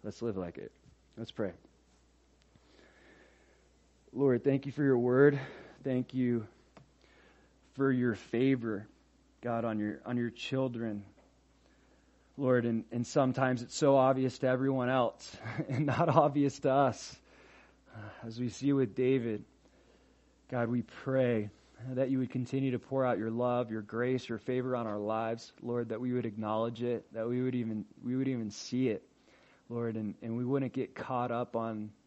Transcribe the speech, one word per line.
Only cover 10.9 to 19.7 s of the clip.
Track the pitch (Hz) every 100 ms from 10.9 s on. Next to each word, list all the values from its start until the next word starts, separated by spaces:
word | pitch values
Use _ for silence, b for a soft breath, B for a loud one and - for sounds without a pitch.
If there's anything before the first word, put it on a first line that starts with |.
| 104 98 - _ _ _ _ b b b b b b b -
Lord, | 131 123 120
and, | 113 110
and | 120
sometimes | 120 156 131 127 131 123
it's | 120 -
so | 147 139
obvious | 131 131 131 -
to | 131
everyone | 127 135 131 123
else | 131 117 - - - 117
<laughs> | 110 151
and | 123 147
not | 117 165
obvious | - 147 143 143 -
to | 139
us. | 135 139 113 - - B B B B B B _
Uh, | 110 104 - 113
as | 113
we | 123
see | - 139
with | 139 123
David, | 95 127 135 117 107 - _ b